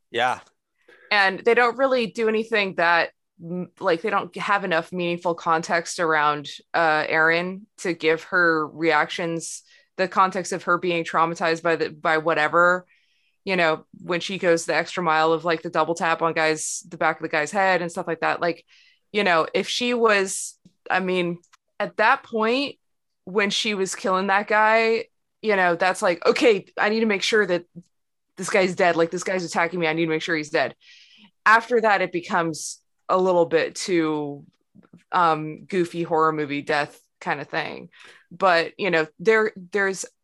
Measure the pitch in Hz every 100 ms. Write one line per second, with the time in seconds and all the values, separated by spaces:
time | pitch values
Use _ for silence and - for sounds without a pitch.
0 | _ 113 123 113 - _ _ _ _ -
1 | - 208 190 185 - 233 240 233 269 254
2 | 226 - 220 220 220 220 196 170 170 170
3 | - - _ - 170 180 175 - 185 170
4 | 214 196 180 196 175 202 190 160 165 180
5 | 175 175 175 170 175 165 170 170 165 -
6 | 165 156 147 147 143 - _ - 165 156
7 | - 160 160 170 180 190 214 - 190 170
8 | 156 160 - 185 170 160 151 147 160 151
9 | 165 - 170 165 - - - _ _ -
10 | 185 202 185 190 175 180 - 175 185 170
11 | 165 175 165 165 175 165 170 160 156 151
12 | 175 156 156 151 151 165 175 180 - _
13 | _ _ _ _ 196 185 165 160 - -
14 | 175 175 - 185 185 165 - 156 170 -
15 | 170 156 160 160 170 160 170 175 160 170
16 | 170 165 165 160 156 156 - - - 170
17 | 160 165 160 160 147 208 190 180 170 190
18 | 175 160 156 147 175 165 _ _ _ _
19 | _ 208 202 170 - 185 - - 247 247
20 | 226 202 190 - - - _ _ - 185
21 | 185 185 175 170 _ _ _ - 202 -
22 | 214 269 - 226 220 254 277 - _ _
23 | _ _ - 190 202 - 226 202 190 -
24 | 202 185 196 196 202 214 214 226 226 226
25 | - _ _ _ 214 196 180 170 185 185
26 | 202 170 - 240 254 196 - - 208 220
27 | 226 196 - 220 196 175 - 165 - _
28 | _ _ _ - 185 - 185 170 180 160
29 | 170 180 208 185 165 208 170 180 160 160
30 | 165 156 170 160 147 160 127 - - -
31 | - _ - _ 214 226 233 240 214 190
32 | 180 175 - 185 165 151 - - _ _
33 | - 185 185 175 160 160 - - - 175
34 | 156 151 147 143 - _ _ _ _ -
35 | _ 180 170 156 156 151 143 190 170 170
36 | 165 160 160 156 147 143 - 151 147 -
37 | _ - 180 147 147 165 147 - 175 -
38 | - - _ 175 196 165 160 - 196 165
39 | 160 - 175 220 214 - 175 208 196 190
40 | - _